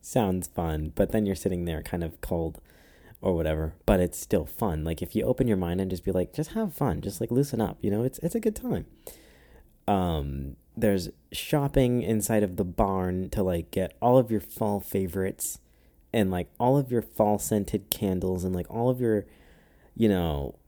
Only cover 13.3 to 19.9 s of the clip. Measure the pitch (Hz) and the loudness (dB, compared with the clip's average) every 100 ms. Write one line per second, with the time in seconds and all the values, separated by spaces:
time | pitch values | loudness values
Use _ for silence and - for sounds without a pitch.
13.3 | - 92 85 82 - 90 - 120 123 113 | -2 0 0 -2 -4 -4 0 6 6 6
14.3 | 110 - - 104 101 95 101 95 95 95 | -2 -4 -4 -2 -2 -2 -2 -2 -2 -4
15.3 | - - - _ _ _ _ _ 117 95 | -4 -8 -10 _ _ _ _ _ 0 2
16.3 | 92 87 - 120 139 131 120 - - 104 | 0 -4 0 4 4 2 -2 -2 2 2
17.3 | 104 - 107 - 202 - - 202 92 92 | 2 2 0 0 -4 -4 -4 0 0 0
18.3 | 90 92 90 87 110 120 127 123 107 - | -2 -2 -4 -4 -2 0 2 2 0 -2
19.3 | - - - _ _ - | -16 -20 -20 _ _ -20